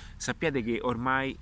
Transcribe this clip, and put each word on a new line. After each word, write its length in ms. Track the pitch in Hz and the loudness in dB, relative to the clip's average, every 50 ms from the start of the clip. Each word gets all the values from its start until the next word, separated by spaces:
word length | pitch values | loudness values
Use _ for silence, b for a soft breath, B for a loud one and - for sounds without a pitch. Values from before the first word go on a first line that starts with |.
| B B B | B B B
sappiate 460 | - - - 123 - 170 160 139 131 107 | -4 -4 -4 -2 0 0 2 2 2 2
che 160 | 120 117 - | 2 0 2
ormai 560 | - 123 120 113 123 131 131 135 135 135 - - | 2 0 0 0 2 2 2 2 2 0 -4 -8